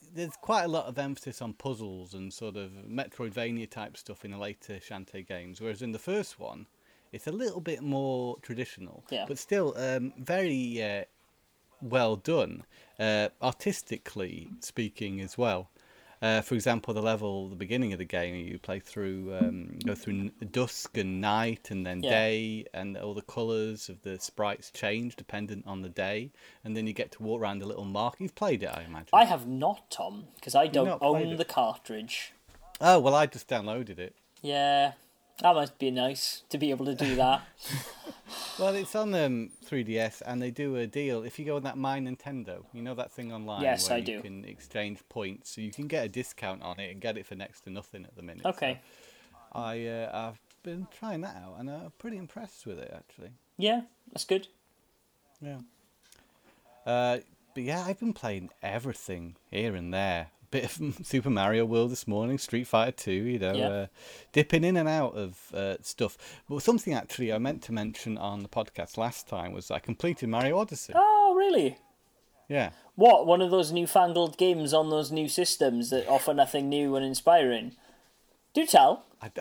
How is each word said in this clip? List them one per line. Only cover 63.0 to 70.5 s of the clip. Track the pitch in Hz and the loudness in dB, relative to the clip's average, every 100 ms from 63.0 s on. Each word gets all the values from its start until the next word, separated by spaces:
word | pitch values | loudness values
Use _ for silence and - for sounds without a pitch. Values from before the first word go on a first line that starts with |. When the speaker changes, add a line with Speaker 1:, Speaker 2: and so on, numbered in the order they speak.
| 104 | -2
Speaker 1:
you | 95 117 120 | 0 0 0
know, | 92 | 0
Speaker 2:
Yeah. | 101 101 | 0 0
Speaker 1:
uh, | 101 98 - - - - | -2 -6 -12 -20 -20 0
dipping | 151 147 165 170 | 2 4 4 4
in | 180 | 4
and | 156 | 4
out | 156 131 104 | 2 0 -2
of, | 95 92 - | -6 -8 -8
uh, | - 98 92 | -4 -4 -4
stuff. | - - 107 - - - - | -8 -2 -2 -2 -16 -18 -8
But | 139 | 2
something | 226 233 190 | 4 4 2
actually | 127 - - 117 | -2 -4 -4 0
I | 120 | 0
meant | 131 156 | 0 -4
to | - | -4
mention | 113 107 107 113 107 | -4 -4 -6 -6 -4
on | 101 101 | -4 -6
the | 101 | -4
podcast | 117 110 - 85 - | -4 -4 -8 -8 -4
last | 117 - - | -4 -4 -8
time | 98 90 | -8 -6
was | 95 - | -8 -6
I | 78 | -6
completed | - 117 175 - 117 | -4 -2 -2 -2 0
Mario | 113 135 | 0 2